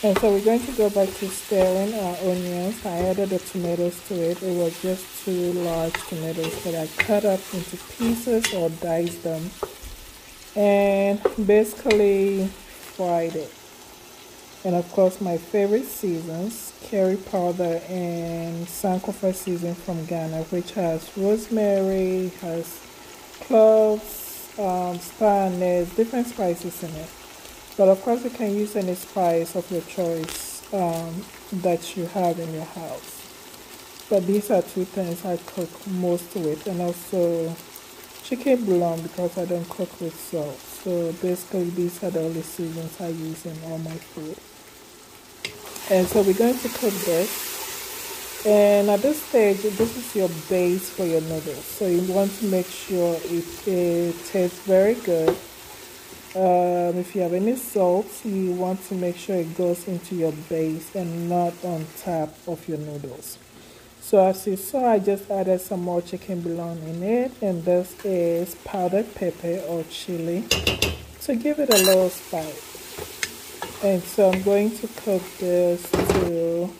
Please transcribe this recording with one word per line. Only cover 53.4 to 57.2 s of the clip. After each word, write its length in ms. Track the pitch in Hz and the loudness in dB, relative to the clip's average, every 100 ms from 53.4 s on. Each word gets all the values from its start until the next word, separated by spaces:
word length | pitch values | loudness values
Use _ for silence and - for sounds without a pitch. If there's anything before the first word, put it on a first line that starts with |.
| 170 - - | -4 -6 -2
it 580 | 180 175 170 175 170 - | 2 2 2 0 -4 -4
tastes 340 | 202 180 180 | 0 0 -2
very 340 | 196 185 196 | 4 6 6
good. 420 | 240 - 165 160 175 - - - - - - - - - 190 | 2 0 2 2 0 -6 -18 -18 -18 -18 -18 -18 -20 -8 2
Um, 600 | 190 180 180 180 175 175 | 6 6 4 2 0 0
if 160 | 180 | -2
you 60 | 208 | -2